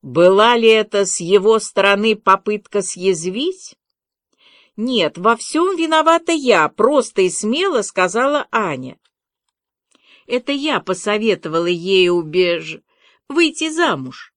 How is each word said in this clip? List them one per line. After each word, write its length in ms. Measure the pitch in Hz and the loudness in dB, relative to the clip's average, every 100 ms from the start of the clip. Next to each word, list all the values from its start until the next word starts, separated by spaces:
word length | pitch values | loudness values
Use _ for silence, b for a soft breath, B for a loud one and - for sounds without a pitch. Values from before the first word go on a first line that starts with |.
«Была 560 | 139 127 175 196 220 240 | -6 4 4 6 4 4
ли 120 | 226 | 4
это 360 | 220 214 208 | 4 2 -2
с 160 | 196 - | -2 -4
его 380 | 170 196 196 220 | 0 2 4 0
стороны 580 | 214 - 196 202 220 214 | 0 0 2 2 0 -2
попытка 640 | - 190 - 214 _ 208 | 2 0 0 -6 _ -6
съязвить?» 960 | 185 - 185 180 170 196 311 370 - _ _ _ _ _ _ b b b b - | -6 -4 -2 -2 -4 -4 -6 -6 -14 _ _ _ _ _ _ b b b b -8
«Нет, 420 | 226 247 160 - | -4 0 0 0
во 180 | 190 233 | 0 0
всем 400 | - 302 359 370 | -2 -2 0 0
виновата 560 | 330 311 311 330 330 | 0 2 4 2 2
я», 360 | 330 262 247 151 | -2 2 2 2
просто 540 | - 220 294 233 - | 0 2 2 0 0
и 80 | 185 | 0
смело 520 | 175 208 269 302 269 | 0 -4 -2 -2 -2
сказала 680 | 196 - 180 196 269 294 - | -4 -2 -2 0 -2 -2 -4
Аня. 480 | 226 202 135 131 - _ _ _ _ _ _ _ _ _ b b b b | -4 -4 -6 -12 -20 _ _ _ _ _ _ _ _ _ b b b b
«Это 260 | 247 240 | -6 -4
я 280 | 285 294 240 | -4 -2 -4
посоветовала 880 | - 180 - 208 220 175 170 160 170 | -4 -6 -2 -2 0 -2 -2 -4 -2
ей 420 | 175 175 190 180 | -4 0 2 2
убеж-, 720 | 175 156 170 180 170 160 160 _ _ _ _ _ | 2 -2 0 0 -2 -6 -16 _ _ _ _ _
выйти 400 | 277 330 320 320 | 0 0 -2 -8
замуж. 640 | 311 330 160 131 127 - | -2 -2 -2 -8 -14 -20